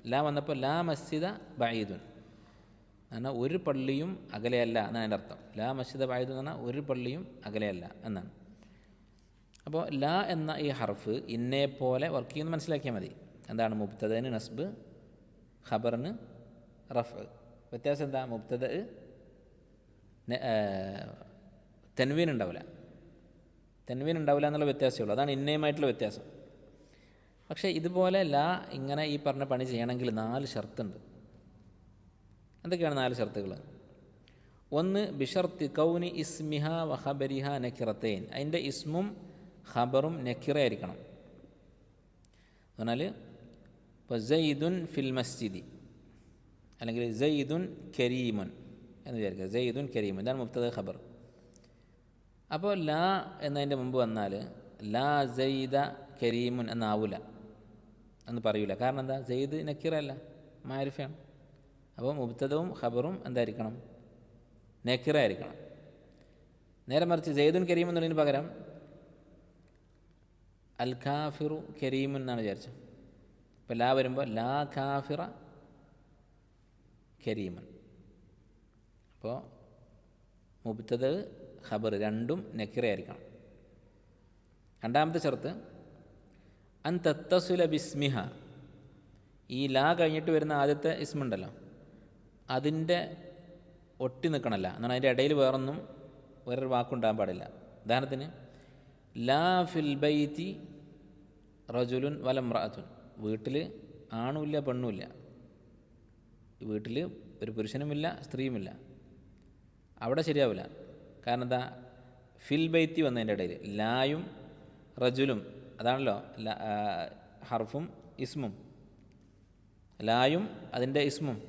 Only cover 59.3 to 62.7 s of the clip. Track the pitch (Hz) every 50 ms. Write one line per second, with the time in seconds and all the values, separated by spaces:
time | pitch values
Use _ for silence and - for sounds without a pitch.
59.3 | 123 131 139 135 151 156 156 151 143 - - 160 160 151 147 139 135 131 - -
60.3 | - - - - - - - 131 131 135 139 139 135 - 139 135 156 - - -
61.3 | - - - - - - - - - - - - _ - 117 135 147 147 123 117
62.3 | 117 - 135 135 143 156 170 180